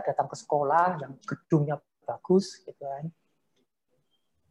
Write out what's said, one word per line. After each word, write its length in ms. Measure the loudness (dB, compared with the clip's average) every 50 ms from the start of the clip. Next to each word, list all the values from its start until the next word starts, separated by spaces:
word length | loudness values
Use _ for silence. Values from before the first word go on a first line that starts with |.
| 4
datang 240 | 4 2 0 -2 -2
ke 80 | -6
sekolah 520 | -12 -4 -2 0 0 2 2 4 4 4 2 0 -2
yang 120 | -6 -10 -12 -14 -10
gedungnya 520 | -10 -10 -10 _ _ 2 2 2 0 -2 -6 -8 _ _ _ _
bagus, 560 | -10 -10 -6 0 2 4 4 4 0 -6 -16 _
gitu 200 | -20 -16 _ -10
kan. 200 | -10 -8 -8 -10 -12 -12 _ _ _ _ _ _ _ _ _ _ _ _ _ _ _ _ _ _ _ _ _ _ _ _ _ _ _